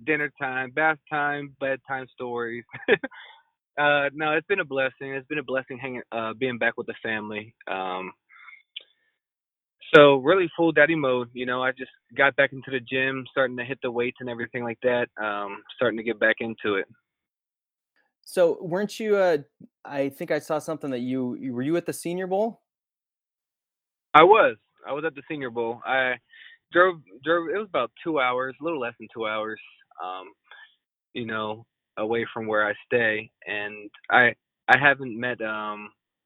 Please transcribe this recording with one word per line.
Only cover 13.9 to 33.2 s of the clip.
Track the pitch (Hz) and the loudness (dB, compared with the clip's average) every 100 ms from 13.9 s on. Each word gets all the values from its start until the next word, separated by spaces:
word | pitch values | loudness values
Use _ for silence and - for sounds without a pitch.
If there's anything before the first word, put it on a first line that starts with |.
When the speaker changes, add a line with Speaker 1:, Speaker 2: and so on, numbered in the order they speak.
Speaker 1:
weights | 120 120 - | -2 -2 -4
and | 123 | -10
everything | 117 117 127 | -8 -8 -6
like | 120 113 | -6 -2
that, | 123 120 120 - | 0 2 0 -4
um, | 107 101 101 101 - | -4 -4 -6 -10 -16
starting | - 123 110 | -2 -2 0
to | |
get | 113 107 | -4 0
back | 110 110 | 2 2
into | 113 110 110 98 | -2 -6 -2 -2
it. | - _ _ _ _ _ _ _ _ _ _ _ _ _ | -4 _ _ _ _ _ _ _ _ _ _ _ _ _
Speaker 2:
So | - - 170 - | -6 4 4 4
weren't | 185 180 208 - | -2 -2 -2 -4
you, | 220 202 | 0 4
uh, | 185 156 139 _ - _ | 4 2 -2 _ -20 _
I | - 143 139 | -10 -4 -4
think | 135 170 | -4 -4
I | 151 | -2
saw | - 156 | -2 -4
something | 151 156 147 | -4 -8 -6
that | 127 | -4
you, | 123 131 123 | -2 -2 -2
you, | 120 135 | -4 -6
were | 120 | -4
you | 135 170 | -2 -2
at | |
the | 170 | -2
Senior | 151 170 180 185 | -6 -6 -4 -2
Bowl? | 190 226 - _ _ _ _ _ _ _ _ _ _ _ _ _ _ _ 147 | 0 -2 -4 _ _ _ _ _ _ _ _ _ _ _ _ _ _ _ 8
Speaker 1:
I | |
was. | 170 214 151 110 _ _ 76 | 10 10 6 2 _ _ -10
I | |
was | 139 | -6
at | 160 139 | -6 -8
the | - | -10
Senior | 151 127 | -8 -6
Bowl. | 117 117 117 | -6 -6 -6
I | - 131 127 123 - - - - _ | -2 0 0 -4 -10 -20 -20 -20 _
drove, | 170 185 170 131 104 | 4 4 2 -12 -12
drove, | 139 170 165 | -2 -2 -2
it | 180 | -6
was | 214 | -4
about | 160 117 - | -2 -4 -6
two | 170 151 | -4 0
hours, | 127 127 131 123 | 0 0 -4 -6
a | |
little | 151 160 | -6 -4
less | 120 120 | -6 -8
than | 110 | -16
two | 120 110 | -6 -4
hours, | 110 107 107 - _ _ - | -4 -6 -10 -16 _ _ -12
um, | 90 92 92 - _ - - _ _ _ _ | -10 -10 -14 -20 _ -20 -20 _ _ _ _
you | 123 117 | -10 -8
know, | 110 107 110 117 _ _ - | -6 -6 -8 -12 _ _ -6
away | 107 117 110 | -2 0 -2
from | 120 110 | -6 -2
where | 107 | 0
I | 104 104 - | 0 -2 0
stay. | 123 113 107 | 2 2 0